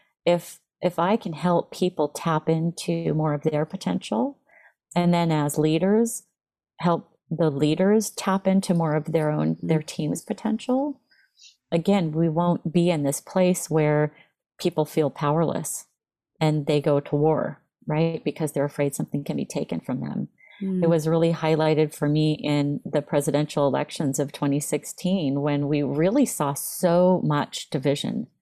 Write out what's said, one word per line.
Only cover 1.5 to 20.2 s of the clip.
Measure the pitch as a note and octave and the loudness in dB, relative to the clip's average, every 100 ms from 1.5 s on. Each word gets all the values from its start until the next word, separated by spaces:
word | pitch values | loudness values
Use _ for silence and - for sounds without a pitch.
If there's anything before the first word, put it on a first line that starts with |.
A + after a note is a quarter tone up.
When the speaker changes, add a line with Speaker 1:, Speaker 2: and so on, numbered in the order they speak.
| E3+ - | 2 0
Speaker 1:
people | - F3+ - D3 | -2 -2 0 -4
tap | - E3 D#3 - | -2 -2 0 0
into | E3 E3 E3 - E3 E3 | 0 0 -4 -4 -2 0
more | D#3 D#3 | 0 0
of | D3 | 0
their | D#3 D3+ | -2 -2
potential, | D#3 F#3+ - F#3 - G#3+ C4 C#4 _ _ - _ _ | -4 -4 -4 -4 -4 -2 -4 -6 _ _ -20 _ _
and | F3 F3 | 0 2
then | F3 E3 | 2 2
as | D#3 D3 D#3+ | 0 0 0
leaders, | D#3 D#3+ F#3+ G#3+ A#3 - _ _ _ _ _ - | 2 2 2 2 2 -4 _ _ _ _ _ -2
help | E3 E3 - _ - | 0 0 -2 _ -10
the | D#3+ D#3+ | -2 0
leaders | C#3 D3 D#3 F#3+ G#3+ G#3 | 2 0 2 4 2 0
tap | - - F#3+ F#3+ | -6 -2 0 2
into | F#3+ F#3+ | 2 2
more | E3+ D#3+ | 0 2
of | D3+ D3 | 0 0
their | D#3+ D3+ | 0 0
own, | D3+ D#3 D#3+ | 0 0 -2
their | E3+ D#3+ | 0 -2
Speaker 2:
Mm. | D3+ | -2
Speaker 1:
team's | - D3+ - | -6 -4 -4
potential, | - G#3 G#3+ A3 - C4 D4 C#4 _ _ _ _ - _ - | -6 -6 -4 -4 -2 -2 -2 -6 _ _ _ _ -20 _ -4
again, | E3+ E3 G3+ D#3+ | -2 2 2 2
we | D#3 E3+ | 0 0
won't | D#3 F3 F3 E3 | 2 2 0 0
be | F3 E3+ | 2 2
in | E3 | 2
this | C#3 - | 0 -2
place | - F#3+ F3+ F3+ - | -4 2 2 2 0
where | D#3 D3+ D3+ D3+ - _ _ _ - | 2 4 2 0 -4 _ _ _ -4
people | F3 E3 | -4 -2
feel | D3+ - D3 | -2 0 -2
powerless | - D3 D#3 D#3+ - D#3 - - _ _ _ _ - | 0 0 2 0 -2 -6 -10 -14 _ _ _ _ -2
and | D#3 D#3 C#3+ | 0 2 2
they | D3 | 2
go | D3+ C#3+ | 2 0
to | - D3 | 2 2
war, | D#3 D#3 - D3 _ _ - | 2 2 0 -6 _ _ -4
right? | D#3 E3 D#3+ | 0 0 0
Because | E3 - D3+ | -6 -4 -4
they're | C#3+ | -2
afraid | C#3+ - C#3+ | -4 -2 -4
something | - D3+ D3 | -2 -6 -6
can | C#3+ C#3 | -4 -6
be | - | -4
taken | C#3 - E3 | -6 -4 -6
from | - B2+ | -6 -6
them. | - - | -6 -6